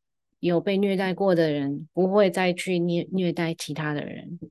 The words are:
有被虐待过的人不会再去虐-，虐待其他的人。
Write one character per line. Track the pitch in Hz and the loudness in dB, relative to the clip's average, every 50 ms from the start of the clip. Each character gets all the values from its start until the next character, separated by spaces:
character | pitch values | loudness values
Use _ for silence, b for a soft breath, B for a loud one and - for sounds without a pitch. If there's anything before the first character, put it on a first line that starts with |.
| _ _ _ _ _ _ _ _ | _ _ _ _ _ _ _ _
有 | - 175 175 165 | 0 0 2 2
被 | - 202 196 190 | 2 2 0 2
虐 | 202 202 196 | 2 2 0
待 | 185 196 190 180 | 0 0 -2 -2
过 | 185 196 196 180 | 0 2 4 4
的 | 170 165 156 147 | 4 4 4 2
人 | 143 143 139 143 147 160 - _ | 0 -2 -2 -4 -6 -8 -6 _
不 | - 180 | 0 0
会 | 190 190 208 208 190 | 2 4 4 4 4
再 | - 190 185 180 175 | 4 2 0 0 0
去 | 180 - 185 185 175 | -2 -2 -2 0 0
虐-， | 170 175 170 170 156 - 165 | 0 0 0 -2 -2 -2 -2
虐 | 190 185 175 160 | -2 0 0 0
待 | - 170 165 165 | -2 -2 -4 -4
其 | - - - 147 | -6 -8 -8 -6
他 | 151 156 151 151 | -6 -4 -4 -4
的 | 147 143 | -4 -6
人。 | - - - - - 175 175 - 156 | -8 -10 -12 -14 -14 -14 -14 -14 -18